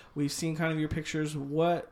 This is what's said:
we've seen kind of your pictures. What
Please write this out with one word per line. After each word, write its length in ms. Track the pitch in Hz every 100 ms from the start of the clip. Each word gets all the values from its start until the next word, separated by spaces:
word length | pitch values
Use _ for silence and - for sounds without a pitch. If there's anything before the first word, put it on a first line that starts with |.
| -
we've 180 | - 143
seen 240 | - 165 160
kind 160 | 160
of 80 | 156
your 80 | 156
pictures. 460 | 165 151 160 151 151
What 540 | 139 151 170 170 -